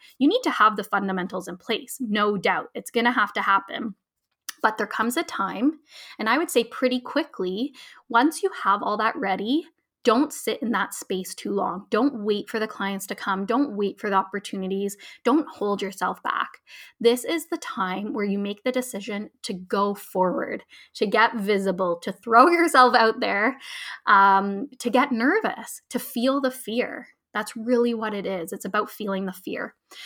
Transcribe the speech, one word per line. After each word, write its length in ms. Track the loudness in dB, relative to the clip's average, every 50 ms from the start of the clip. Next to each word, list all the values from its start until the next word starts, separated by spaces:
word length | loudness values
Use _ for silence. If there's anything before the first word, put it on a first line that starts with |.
| -14 -20 _ 2
you 100 | 4 4
need 140 | 4 4 2
to 60 | 0
have 260 | 2 4 4 4 4
the 80 | 2 -2
fundamentals 640 | -2 -2 0 0 0 0 -2 -2 -4 -4 -6 -8 -8
in 80 | -12
place. 420 | -10 _ -4 -4 -4 -4 -8 -10 -8
No 380 | -4 -2 0 2 2 2 0
doubt, 320 | 2 2 2 2 0 -2 -6 -10
it's 200 | -12 -12 -4 -2
gonna 180 | 2 2 2
have 220 | 2 2 0 0 0
to 100 | -2 2
happen. 540 | 2 2 2 2 -2 -8 -8 -8 -8 -10 -12 _ _ _ _ _ _ _ _ _ -18 -4 _ 0
But 160 | 0 0 -2
there 80 | -4
comes 300 | -4 -4 -2 -2 0 0
a 80 | -2 -4
time, 560 | -4 -4 -6 -6 -4 -4 -2 -2 -2 -2 -2 _ _ -20 -20 -20 -16 -10 -4
and 80 | -2 0
I 100 | 0 0
would 120 | 0 0
say 120 | 0 0 0
pretty 380 | 0 -2 -2 0 0 0 -2
quickly, 760 | -4 -4 -2 -2 -4 -2 -6 -6 -4 -4 -2 -4 -4 -6 -6 -12 -20 -20 -20 -20 _ 0
once 360 | 2 4 4 4 2 0 -2
you 60 | -4 -4 -2 0
have 180 | 0 0 2
all 160 | 0 -2 -2 0
that 180 | 0 -2 -2
ready, 500 | -2 -2 -2 -2 -2 -2 0 0 0 -2 -4 _ _ _ _ _ _ 2
don't 280 | 2 4 4 2 0 -2
sit 280 | -6 -6 -6 -6 -4
in 120 | -2 -2 -2
that 200 | -2 -2 -4 -6
space 400 | -10 -8 -6 -6 -6 -6 -8 -10
too 200 | -10 -6 -4 -2
long. 340 | -2 -2 -2 -4 -6 -6 -2
Don't 360 | 0 2 2 2 0 -2 -2
wait 260 | -2 -2 -2 -4 -4
for 80 | -4 -4
the 80 | -4
clients 400 | -6 -4 -6 -6 -4 -4 -6 -8
to 80 | -10 -10
come. 320 | -8 -4 -4 -2 -2 -2
Don't 300 | 0 0 0 0 0 -2
wait 240 | -2 -2 -2 -2 -4
for 100 | -4 0
the 60 | 0
opportunities. 800 | 0 0 -2 -6 -10 -8 -8 -8 -6 -4 -4 -4 -2 -4 -4 -6 -10 -16 -20 -20 -4 0
Don't 240 | 2 2 2 2 -2
hold 320 | -6 -4 -2 -2 -2 -2
yourself 400 | -4 -6 -6 -4 -4 -4 -4 -4 -4
back. 360 | -4 -2 -2 -4 -4 -6 -14 _ -20 -20 -20 -20 -20 _ _
This 260 | 2 2 2 2 0
is 220 | -2 -4 -4 -4
the 100 | -6 -8 -8
time 540 | -8 -8 -6 -4 -4 -4 -4 -4 -6 -6 -4
where 120 | -4 -2
you 120 | -2 -2
make 280 | -2 -2 -4 -6 -4 -4
the 80 | -2 -2
decision 580 | -2 -2 -4 -6 -10 -8 -8 -8 -8 -8 -10 -12 _ -10
to 100 | -8 -8
go 420 | -8 -6 -2 0 2 2 0 0
forward, 680 | -4 -8 -4 0 0 2 2 2 0 -4 -4 -6 -10 -12 _ -20 -20 -20 _ -4
to 120 | -2 0
get 300 | 2 4 4 4 4 2
visible, 640 | 0 0 0 0 2 2 0 0 0 0 0 -2 -2
to 120 | -4 -8
throw 380 | -10 -8 _ 4 6 8 8 8
<laughs> 20 |
yourself 460 | 6 4 4 6 8 8 8 8 8
out 240 | 6 4 4 2 0
there, 380 | 0 0 0 2 2 0 0 -2 -8 -16 -14 -14 -12 -14 -14 -4 2
um, 640 | 6 6 8 8 8 6 6 4 0 -2 -4 -6 -8 -10 -6
to 100 | -2 2
get 220 | 2 4 4 2 0
nervous, 680 | 0 2 2 2 2 0 -2 -4 -6 -10 -14 -16 -16 -12 _
to 100 | -8 -8
feel 400 | -8 -6 -4 0 0 2 2 2
the 100 | 0 -2
fear. 560 | -2 -4 -8 -4 -2 -2 -2 -4 -6 -10 -14 -18 _ _ _ _ -6
That's 240 | -6 -6 -6 -8
really 380 | -8 -2 2 2 4 4 2 0
what 180 | -2 -4 -4 -4
it 140 | -4 -4
is. 260 | -4 -4 -4 -6 -8 -8
It's 120 | -8 -8
about 260 | -4 -2 -2 -4 -4
feeling 360 | -6 -8 -6 -4 -4 -4 -4
the 60 | -6 -8
fear. 440 | -10 -10 -10 -8 -8 -8 -10 -12 _ _ _ -20 -18 -16